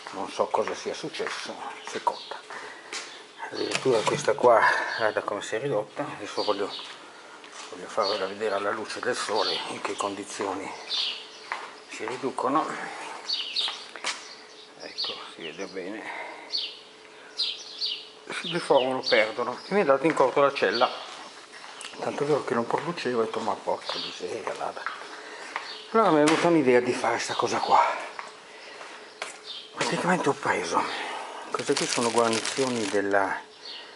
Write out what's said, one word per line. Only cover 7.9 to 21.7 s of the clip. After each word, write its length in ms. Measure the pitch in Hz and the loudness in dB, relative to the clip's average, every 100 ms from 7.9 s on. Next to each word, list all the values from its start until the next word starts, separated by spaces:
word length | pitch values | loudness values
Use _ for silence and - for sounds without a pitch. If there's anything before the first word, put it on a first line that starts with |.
| - 98 101 95 | 0 0 0 -2
vedere 300 | 101 110 98 | -2 0 0
alla 160 | 101 | 0
luce 300 | 113 104 104 | -2 -4 -4
del 160 | 113 123 | -2 -2
sole 360 | - 107 92 - - | 0 2 2 -2 -4
in 100 | 120 | -6
che 160 | - 98 | -4 -2
condizioni 720 | 101 98 98 - 98 95 90 - - - - - - - - - - - - | -2 -4 -6 -4 -4 -4 -6 -10 -4 -2 -2 -4 -10 -14 -8 -8 -8 -14 -14
si 160 | - 110 | -8 -6
riducono. 600 | 123 127 - 120 151 147 - - - - - - - - - - - - - - - - - - - - - | -4 -4 0 2 2 0 -4 -8 -8 -10 -10 -6 -4 -2 -2 -2 -4 -10 -8 -6 -6 -10 -16 -18 -20 -20 -16
Ecco, 340 | 82 - - 104 - - | -12 -6 -6 -6 -10 -12
si 60 | |
vede 240 | 82 82 95 | -12 -10 -8
bene. 560 | 92 90 107 87 - - - - - - - - - - - - - - - - - - - - - - - | -8 -8 -8 -8 -10 -10 -12 -6 -4 -4 -8 -18 -20 -20 -18 -10 -4 -4 -4 -10 -6 -4 -4 -10 -14 -8 -6
Si 80 | 175 | -4
deformano, 520 | 170 - 143 127 131 - | 0 6 6 6 0 4
perdono. 520 | 120 107 117 117 120 - | 6 6 2 -2 -4 0
E 60 | |
mi 80 | 196 | 4
è 20 | |
dato 220 | 160 135 160 | 6 6 6
in 80 | |
corto 280 | - 131 147 | 6 6 6
la 120 | 143 | 4
cella. 360 | - 101 113 123 - - - - - - - - | 6 2 4 2 0 -10 -12 -14 -16 -18 -16 -16